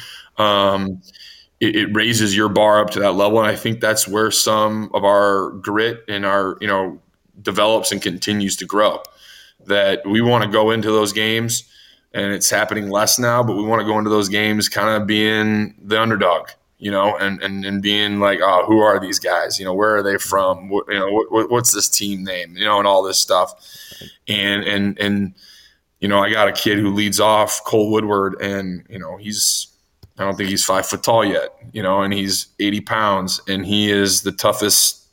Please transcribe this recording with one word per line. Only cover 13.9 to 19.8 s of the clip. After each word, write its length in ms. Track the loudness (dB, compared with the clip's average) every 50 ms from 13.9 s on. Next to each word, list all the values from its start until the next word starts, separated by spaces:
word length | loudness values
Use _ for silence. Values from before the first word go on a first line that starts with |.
| 0 0
into 100 | 2 2
those 220 | 2 2 2 2
games 400 | 0 0 2 2 2 0 0 -2
kinda 340 | -2 0 0 0 0 0 0
being 720 | 0 2 2 2 2 2 0 0 0 0 -2 -2 -4 -8 -12
the 180 | -4 -2 0 2
underdog, 480 | 2 2 2 2 2 2 2 0 -2 -8 -18 _ _ _ _ -12
you 120 | -8 -2
know, 240 | 0 2 2 2 0 0
and, 240 | -2 -4 -4 -4
and, 240 | -6 -8 -6 -6 -6
and 160 | -4 -4 -2
being 380 | 0 0 0 0 0 0 0 2
like, 200 | 2 2 2 2
"Oh, 220 | 2 2 2 2 2
who 120 | 4 4 4
are 200 | 4 4 2 2
these 200 | -2 -4 -6 -4
guys? 400 | -2 -2 -2 -2 -2 -4 -6 -6
You 80 | -6
know, 80 | -4 -2
where 220 | 0